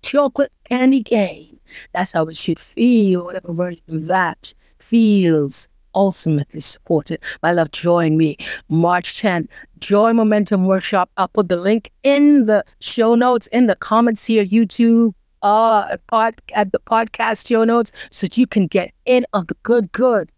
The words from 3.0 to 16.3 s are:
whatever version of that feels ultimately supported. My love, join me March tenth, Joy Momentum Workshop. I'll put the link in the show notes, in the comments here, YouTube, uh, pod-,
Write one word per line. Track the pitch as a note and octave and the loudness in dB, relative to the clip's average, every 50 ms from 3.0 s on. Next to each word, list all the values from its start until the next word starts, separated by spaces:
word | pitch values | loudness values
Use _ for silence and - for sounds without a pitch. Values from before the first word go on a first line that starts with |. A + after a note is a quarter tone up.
| G#3 G3 F#3 F3+ F3 | 4 2 0 0 -4
whatever | F3 F#3 F#3 - F3 E3+ | -8 -12 -12 -10 -8 -6
version | E3 F3+ F3+ E3+ - _ | -4 -4 -6 -6 -12 _
of | - D#3+ D#3+ D#3 | -10 -10 -8 -4
that | D#3+ F3+ F#3 F3+ E3 - _ - - - _ _ _ _ _ | -2 -2 0 0 -2 -4 _ -16 -20 -20 _ _ _ _ _
feels | - - A3+ A#3 A3+ G#3+ G#3 G3 F#3 E3+ D#3+ D3+ C#3+ C#3 - - - _ _ _ _ _ - | -8 0 2 2 4 4 4 2 2 2 2 0 0 -2 -4 -6 -8 _ _ _ _ _ -2
ultimately | F#3+ G3+ G3 F3+ - - D#3+ D#3 D3 C#3 _ - D#3+ | 0 0 0 -2 -4 -4 -2 -2 -2 -4 _ -10 -8
supported. | - - - - _ - E3+ D3+ D3 - E3 - - - - - | -6 -6 -8 -8 _ -2 -2 -2 -2 -4 -10 -10 -10 -14 -12 -4
My | - E3 F3 | -2 0 0
love, | F3 E3 C#3+ | 0 0 -2
join | - - - F3 F3 F3 E3+ D#3 D#3 | -4 -4 0 0 0 2 2 2 2
me | D#3+ D#3+ D3+ C#3+ - - - - - _ | 2 0 0 -2 -6 -12 -12 -12 -14 _
March | _ D3+ D#3+ E3+ E3+ F3+ F3+ F3 - - - | _ 0 0 2 2 0 0 -2 -4 -6 -2
tenth, | - G#3 F3+ E3+ D#3 - - - - _ _ - | -2 -2 -2 -2 -6 -8 -14 -20 -20 _ _ -14
Joy | - - G3 G#3 A3 A3+ | -4 0 0 2 2 2
Momentum | A#3 A#3 A3 G#3+ G#3 G#3+ G#3 - G#3 F#3+ F#3 | 2 2 2 2 2 0 0 0 0 0 0
Workshop. | F#3 F#3+ F#3+ - - G#3 F#3+ F3+ _ _ | 0 0 -2 -2 -2 -2 -2 -2 _ _
I'll | - F#3+ - | -6 -6 -2
put | _ - G3+ | _ -2 -2
the | F3 F#3 | 0 -2
link | F3 F3 G3 A3 A3+ - - _ _ - | -2 0 0 0 0 -2 -8 _ _ 0
in | C#4 C#4 C#4+ D4 D4 D4 C#4+ A#3 | 0 2 4 4 4 4 4 4
the | G#3+ G#3+ G3+ - _ _ _ | 4 2 0 0 _ _ _
show | - - - A#3 A3 A3+ A#3 | -10 -8 -2 0 2 2 4
notes, | A#3 B3 B3+ B3 A#3 - | 2 2 2 0 0 -2
in | - - A#3+ B3 | -2 0 2 2
the | A3 F#3 | 2 0
comments | _ - - G#3+ A3+ A#3 A#3+ A3+ - - | _ -4 -2 0 2 2 2 0 -2 -2
here, | - A3+ A3 G3+ | 0 0 0 2
YouTube, | F3+ G3+ A3+ A3+ F#3 - - A#3 A#3 A3+ A#3 A#3 A3+ F#3 _ _ _ _ _ - | 2 2 2 2 2 0 0 2 4 4 4 2 2 -2 _ _ _ _ _ 0
uh, | G3+ G#3 A3 A3+ A3+ A3 G#3 G3 - - - _ | 2 2 4 4 2 2 0 0 -2 -8 -10 _
pod-, | - - A3 A3 A3+ | -4 -2 0 0 -2